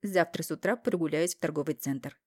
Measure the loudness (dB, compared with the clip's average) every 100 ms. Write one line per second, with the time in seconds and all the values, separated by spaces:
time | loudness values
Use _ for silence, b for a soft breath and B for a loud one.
0 | 2 2 2 0 -6 -2 0 0 0 0
1 | 2 2 0 0 -2 -2 -2 -2 -2 -4
2 | -6 -14